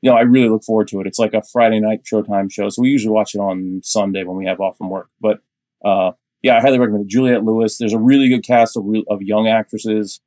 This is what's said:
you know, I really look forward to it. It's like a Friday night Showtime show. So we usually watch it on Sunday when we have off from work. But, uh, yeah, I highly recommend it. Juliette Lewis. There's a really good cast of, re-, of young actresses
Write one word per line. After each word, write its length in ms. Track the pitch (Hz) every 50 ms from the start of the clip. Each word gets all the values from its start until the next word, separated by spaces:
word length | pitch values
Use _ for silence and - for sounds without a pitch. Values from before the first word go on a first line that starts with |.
| -
you 80 | 127
know, 60 | 123
I 60 | 117 120
really 260 | 120 123 131 123 113
look 140 | 110 110 -
forward 240 | - 113 110 107 -
to 120 | - 98
it. 60 | 95
It's 120 | 98 95 -
like 140 | 117 107 -
a 100 | 110 104
Friday 380 | - - 120 117 113 110 107
night 220 | 107 107 110 107 _
Showtime 460 | - - 107 104 - 104 98 98 98 -
show. 160 | - 101 101
So 140 | 101 - 123
we 60 | 127
usually 220 | 143 135 107 110 107
watch 220 | 110 107 - -
it 40 | 101
on 420 | 101 98 95 92 92 92 92 95 -
Sunday 400 | - - 110 101 98 95 98 92
when 120 | 90 92
we 80 | 92 95
have 140 | 95 92 90
off 160 | 98 95 -
from 140 | _ - 92
work. 180 | 95 95 92 _ _ _
But, 200 | - 110 104 - _ _ _ _ _ _ _ _ -
uh, 280 | 101 98 98 92 92 90 _ _ _ _ _ _
yeah, 140 | 127 123
I 40 | 113
highly 180 | 113 135 131 127
recommend 240 | 123 113 104 104 101
it. 40 | 98
Juliette 360 | 98 120 131 127 123 110 101
Lewis. 340 | 110 110 113 113 107 - -
There's 140 | 120 110 107
a 60 | 113
really 280 | 107 127 135 139 135 127
good 140 | 123 117 104
cast 340 | - 123 120 117 110 -
of, 80 | 120 101
re-, 200 | 101 107 110 - -
of 140 | 107 98 98
young 240 | 95 107 107 110
actresses 760 | 110 110 113 107 _ - 107 - 113 107 107 107 98 - - _